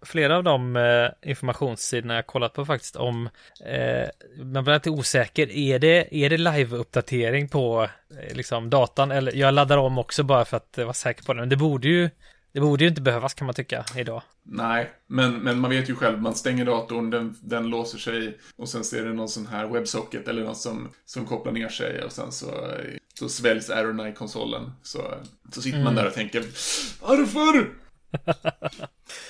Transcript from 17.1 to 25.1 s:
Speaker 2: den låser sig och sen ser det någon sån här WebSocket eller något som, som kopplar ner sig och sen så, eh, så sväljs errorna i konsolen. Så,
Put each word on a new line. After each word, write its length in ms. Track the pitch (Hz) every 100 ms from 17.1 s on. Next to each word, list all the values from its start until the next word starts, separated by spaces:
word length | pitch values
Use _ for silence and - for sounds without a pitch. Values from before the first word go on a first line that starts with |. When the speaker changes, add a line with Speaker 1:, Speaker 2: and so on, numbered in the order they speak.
| 117 113 107
Speaker 2:
den 260 | - 117 113
låser 280 | 117 117 107
sig 400 | - 113 110 107 - -
och 120 | 120
sen 140 | 117
ser 220 | 110 120 113
det 80 |
någon 160 | 113 110
sån 180 | 110 110
här 200 | 104 107
WebSocket 600 | 117 110 113 107 120 -
eller 160 | 117
något 140 | 110 113
som, 340 | 120 110 123 - -
som 200 | 131 113
kopplar 260 | 120 117
ner 180 | 113 110
sig 340 | - - -
och 80 | -
sen 200 | - 123
så, 140 | 127 -
eh, 460 | - - - - - - -
så 100 | 127
sväljs 400 | - 120 110 107
errorna 400 | 110 110 110 107
i 40 |
konsolen. 580 | 104 110 113 117 117 123 -
Så, 300 | - - -